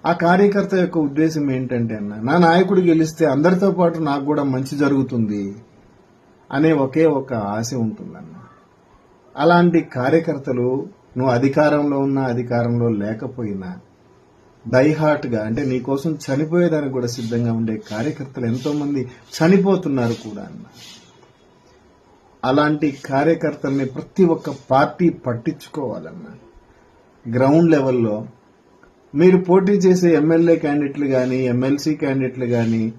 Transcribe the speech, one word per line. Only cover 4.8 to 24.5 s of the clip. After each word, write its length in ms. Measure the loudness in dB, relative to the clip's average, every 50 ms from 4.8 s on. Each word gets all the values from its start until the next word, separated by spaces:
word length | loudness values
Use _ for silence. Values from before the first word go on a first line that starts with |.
జరుగుతుంది 640 | 0 0 2 0 -2 -2 -2 -2 -2 -2 -2 -6 -6 -8 -10 -14 -20 _ _ _ _ _ _ _ _ _ _ _ _ _ _ _ _ _
అనే 220 | -2 0 2 2 2 2 0
ఒకే 200 | 0 2 2 2 2 2 0
ఒక 120 | -4 -4 -4 -4 -4 -4 -4
ఆశ 140 | -4 -6 -6 -4 -4 -4
ఉంటుందన్న. 480 | -4 -4 -8 -14 -16 -16 -18 -20 -20 -20 -20 -20 -20 -20 _ _ _ _ _ _ _ _ _ _ _ _ _ _ _ _ 0
అలాంటి 380 | 4 4 6 6 6 4 4 2 -2 -2 -6
కార్యకర్తలు, 720 | -4 0 2 2 2 2 0 -6 -4 -4 -4 -2 -2 0 -2 -2 -2 -6 -10 -16 _ _ _ -6
నువ్వు 140 | -2 0 0 2
అధికారంలో 640 | 2 0 2 2 4 2 4 2 2 0 0 0 0 0
ఉన్నా 160 | 0 0 -2 -2 -2
అధికారంలో 560 | -2 -4 -4 -2 -2 0 0 0 0 0 0 0 0 -2
లేకపోయినా, 640 | -2 -4 -6 -6 -8 -12 -10 -8 -8 -8 -8 -8 -10 -12 -14 -16 -18 _ _ _ _ _ _ _ _ _ _ _ _ _ _ _ _
డైహార్ట్గా 760 | 0 2 4 4 4 2 2 2 0 0 0 -2 -4 -4 -4 -2 -4
అంటే 140 | -4 -4 -2 -2
నీకోసం 400 | -4 -4 -2 -4 -4 -2 -2 -6 -6 -6 -6
చనిపోయేదానికి 680 | -4 -2 -2 -2 0 2 2 2 2 0 0 -2 -4 -4
కూడా 140 | -4 -4 -4 -6
సిద్ధంగా 360 | -6 -6 -4 -2 -2 0 0 -2 -2
ఉండే 180 | -2 -4 -4 -6 -8 -10
కార్యకర్తలు 540 | -8 -6 -4 -6 -6 -8 -12 -12 -8 -6 -4 -4
ఎంతోమంది 500 | -4 -2 -4 -4 -4 -2 -2 -2 -4 -4 -4 -6 -12 -20 -20 -16 -4
చనిపోతున్నారు 800 | 2 4 6 6 6 4 2 0 0 0 -2 -2 0 0 -2 -2 -4 -8
కూడా 180 | -14 -12 -12 -14 -14
అన్న. 160 | -16 -18 -20 -20 -20 -20 -20 -20 -20 -20 -20 _ _ _ -20 _ _ _ _ _ _ _ _ _ _ _ _ _ _ _ _ _ _ _ _ _ _ _
అలాంటి 480 | -2 0 2 2 2 2 0 0 -2 -4 -4 -6 -8 -4
కార్యకర్తల్ని 800 | -2 0 2 2 0 0 -2 -4 -4 -4 -6 -4 -2 -2 -4 -4 -6
ప్రతి 300 | -10 -14 -8 _ 2 4 4 4
ఒక్క 220 | 0 -4 -10